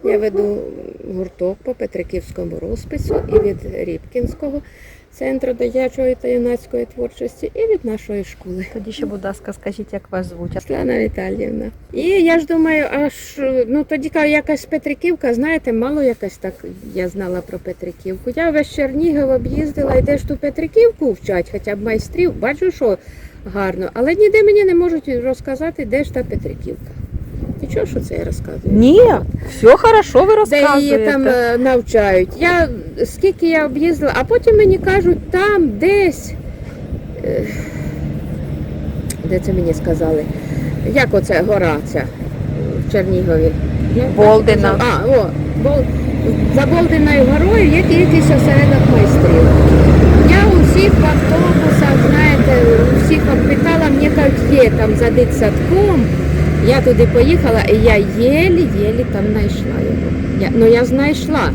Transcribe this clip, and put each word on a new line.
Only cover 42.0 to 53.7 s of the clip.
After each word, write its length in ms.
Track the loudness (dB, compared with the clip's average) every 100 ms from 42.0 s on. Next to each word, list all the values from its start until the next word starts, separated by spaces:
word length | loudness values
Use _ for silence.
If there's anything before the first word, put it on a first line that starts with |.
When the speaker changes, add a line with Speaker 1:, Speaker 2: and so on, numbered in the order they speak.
| -8 -10 -12 -8 -8 -6 -6 -6 -4
Speaker 1:
в 40 |
Чернігові? 600 | -2 0 -2 0 2 2 0 -4 -2 -2 0
Як 140 | 0
Speaker 2:
Болдина. 640 | 4 6 6 4 2 2 0
Speaker 1:
А, 280 | 0 0 2
о, 180 | 2 2 -4 -4 -2
Бол-, 220 | 0 0 0 -2 -4 -2 -2 0 2 2
за 100 | 2
Болдиною 600 | 2 2 2 4 4 4
горою 340 | 4 2 4 4
є 120 | 4
якийсь 480 | 4 4 4 4 4
осередок 580 | 4 4 4 4 4 4
майстрів. 520 | 4 4 4 4 6 6 6 6 6 6 6 6 6 6
Я 160 | 6 6
у 160 | 6
всіх 280 | 6 4 4
в 120 | 4 4
автобусах, 1040 | 2 2 2 2 2 4 2 4 4 4
знаєте, 580 | 4 4 4 4 4 6 6 4
у 120 | 4 2
всіх 140 | 2 2
обпитала, 560 | 2 2 2 2